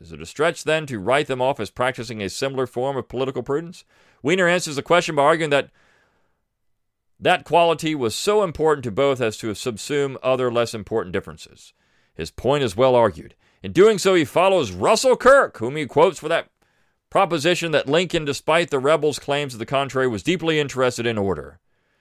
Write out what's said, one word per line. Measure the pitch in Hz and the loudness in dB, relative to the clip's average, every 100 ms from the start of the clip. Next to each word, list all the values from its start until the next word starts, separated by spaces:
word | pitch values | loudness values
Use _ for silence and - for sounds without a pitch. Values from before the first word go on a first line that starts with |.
Is | 82 | -20
it | 78 | -16
a | 82 | -14
stretch, | - 160 - | -2 -2 -2
then, | 143 156 147 | -4 -4 -4
to | 113 | -8
write | 95 139 151 | 0 0 0
them | 131 | -2
off | 127 139 | -2 -2
as | 101 | -8
practicing | - 127 123 113 110 | -4 -4 -4 -10 -8
a | 95 | -8
similar | - 135 135 123 | -4 -6 -4 -6
form | 123 131 135 | -4 -4 -4
of | - | -6
political | 120 131 127 | -6 -4 -6
prudence? | 117 143 170 - _ _ _ _ | -4 -4 -6 -16 _ _ _ _
Weiner | 127 190 175 | -2 0 2
answers | 180 165 143 | 0 -2 -6
the | |
question | - 170 175 151 | 2 2 2 2
by | |
arguing | 139 165 160 | 2 2 2
that | 143 - _ _ _ _ _ _ _ _ _ _ _ _ _ _ _ | 0 -2 _ _ _ _ _ _ _ _ _ _ _ _ _ _ _
that | - 180 - | 0 0 2
quality | 165 170 160 156 151 | 4 4 2 -2 -2
was | 117 | -2
so | - - 214 | -2 0 2
important | 190 135 156 147 | 0 0 0 0
to | 123 | -2
both | 95 139 127 | 0 0 2
as | 113 107 | -2 -4
to | 117 | -8
subsume | 98 127 104 - 147 139 131 | -6 -6 -8 -4 -2 -2 -4
other | - 131 127 | -2 0 0
less | 117 117 113 | 0 -2 -4
important | 95 110 92 | -6 -4 -4
differences. | 92 82 78 - _ - _ _ _ _ | -6 -8 -18 -20 _ -20 _ _ _ _
His | - 80 | -12 -12
point | - 117 147 | -6 -2 0
is | 127 92 | -2 2
well | 131 123 | 4 4
argued. | 113 80 - _ _ _ | 2 0 -18 _ _ _
In | 95 | -6
doing | 98 214 208 | 4 6 6
so, | 190 | 2
he | 185 143 | 2 2
follows | 156 190 190 117 | 2 2 2 0
Russell | 90 139 214 262 240 | 0 2 2 2 4
Kirk, | 220 277 190 - | 6 6 4 0
whom | 113 151 | -2 -2
he | 139 | -4
quotes | - 180 156 | 4 4 2
for | 151 | -2
that | 165 - _ _ _ _ _ _ | -2 -4 _ _ _ _ _ _
proposition | 175 185 165 151 175 170 | 0 2 2 0 0 0
that | 147 117 | 0 2
Lincoln, | 156 185 175 143 | 0 2 -2 -4
despite | 131 - 165 175 | -6 0 0 2
the | 139 | 0
rebels' | 135 160 151 131 | 2 2 2 -4
claims | - 143 143 | -4 -4 -4
to | 120 | -8
the | 110 | -4
contrary, | 139 139 131 127 | -2 -2 0 0
was | 107 | -2
deeply | - 180 165 156 | -2 -2 0 -2
interested | 143 127 127 123 120 | -2 0 -2 0 -4
in | 110 | -2
order. | 98 78 71 - _ _ _ _ | -2 -4 -8 -18 _ _ _ _